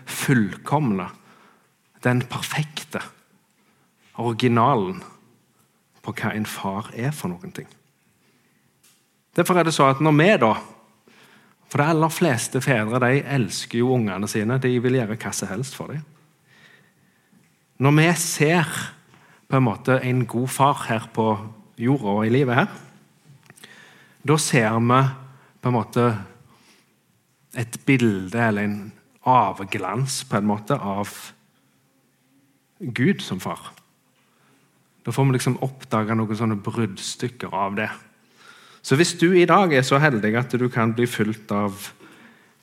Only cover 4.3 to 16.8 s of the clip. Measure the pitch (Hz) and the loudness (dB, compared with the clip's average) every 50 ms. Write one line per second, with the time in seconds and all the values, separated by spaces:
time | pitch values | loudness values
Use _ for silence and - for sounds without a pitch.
4.3 | 113 110 127 123 117 113 113 135 139 110 95 90 92 90 - - - _ _ _ | -2 0 2 2 4 4 4 4 2 2 0 -2 -6 -10 -14 -18 -20 _ _ _
5.3 | _ _ _ _ _ _ _ _ _ _ _ _ _ _ - 113 - - 117 107 | _ _ _ _ _ _ _ _ _ _ _ _ _ _ -12 -10 -8 -6 -6 -4
6.3 | 92 107 107 - - - - 98 98 104 104 - - 113 120 143 151 - - 90 | -4 -4 -6 -8 -8 -8 -8 -6 -6 -8 -8 -10 -10 -8 -6 -6 -6 -6 -8 -8
7.3 | 87 - - 92 - - - - _ _ _ _ _ _ _ _ _ _ _ _ | -8 -10 -14 -16 -16 -16 -16 -18 _ _ _ _ _ _ _ _ _ _ _ _
8.3 | _ _ _ _ _ _ _ _ _ _ _ _ _ _ _ _ _ _ _ _ | _ _ _ _ _ _ _ _ _ _ _ _ _ _ _ _ _ _ _ _
9.3 | - 165 175 - 180 175 160 160 156 - 143 135 135 - 156 156 151 147 160 202 | -2 -2 0 2 2 2 2 2 2 4 4 4 4 4 4 4 4 6 6 6
10.3 | 214 156 120 110 104 - - - - - _ _ _ _ _ _ _ _ - - | 4 4 4 2 2 0 -4 -12 -20 -20 _ _ _ _ _ _ _ _ -20 -20
11.3 | _ _ _ _ _ _ _ - - 135 143 160 165 156 160 156 156 - 180 156 | _ _ _ _ _ _ _ -4 0 0 2 2 2 2 2 0 0 0 0 0
12.3 | 120 117 - - - 127 - 151 131 107 107 107 120 127 123 120 135 143 139 123 | 2 0 -2 -4 -4 -2 0 0 0 0 0 0 0 0 2 2 2 2 0 0
13.3 | 139 135 107 87 - - - - - 117 120 127 131 123 110 98 90 92 107 104 | -2 -2 -2 -2 -4 -8 -8 -4 -2 0 2 2 2 2 0 0 -2 -4 -4 -4
14.3 | - 110 104 113 127 131 131 127 123 120 117 127 127 131 113 98 110 113 - 101 | -2 -2 0 0 0 0 0 0 0 0 2 0 0 0 0 -2 -6 -6 -6 -8
15.3 | - - 107 98 95 110 135 - - - - - 135 156 147 - _ _ _ _ | -6 -6 -6 -6 -6 -6 -8 -8 -10 -12 -12 -10 -10 -10 -12 -14 _ _ _ _
16.3 | _ _ _ _ _ _ - - - _ | _ _ _ _ _ _ -20 -20 -20 _